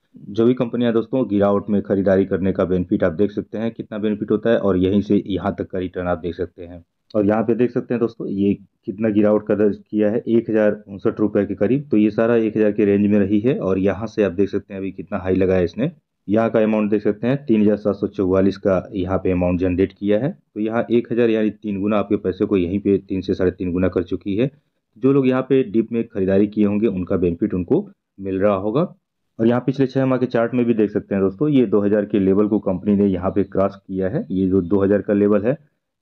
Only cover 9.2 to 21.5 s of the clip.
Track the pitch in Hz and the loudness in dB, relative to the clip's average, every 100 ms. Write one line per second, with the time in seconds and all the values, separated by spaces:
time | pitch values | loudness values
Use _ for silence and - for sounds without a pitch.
9.2 | 104 107 107 101 107 101 - 104 104 117 | 2 2 0 0 0 0 -6 -2 0 -2
10.2 | 117 113 113 107 107 107 - 98 117 104 | 0 0 2 2 2 0 -10 -4 -4 -2
11.2 | 104 104 98 95 104 139 143 107 104 107 | -2 0 -2 -2 0 0 0 2 2 2
12.2 | 117 117 110 107 104 104 101 101 101 104 | 2 2 0 0 0 2 2 4 4 2
13.2 | 95 104 120 151 92 95 95 92 113 - | 2 0 0 -2 -2 0 0 -2 -6 0
14.2 | 98 87 98 101 - 98 95 95 87 98 | 0 0 -2 -2 -8 -10 -10 -10 -10 -6
15.2 | 92 95 92 92 87 104 151 - _ _ | -2 0 2 2 0 -2 -6 -6 _ _
16.2 | - 110 113 113 110 110 104 104 107 101 | -2 0 2 2 2 0 0 0 0 -2
17.2 | 120 143 - 107 104 104 104 98 98 - | -2 -2 0 2 4 2 -2 -2 -4 -2
18.2 | 92 95 98 95 104 92 - 101 90 95 | 0 2 2 0 0 0 -2 -6 -2 -2
19.2 | 92 90 90 90 92 90 95 - 101 104 | 0 0 0 0 -2 0 -2 -2 0 0
20.2 | 143 - _ 107 107 117 - 117 - 117 | 0 -6 _ -6 -4 -2 0 0 0 0
21.2 | 117 110 107 | 2 2 0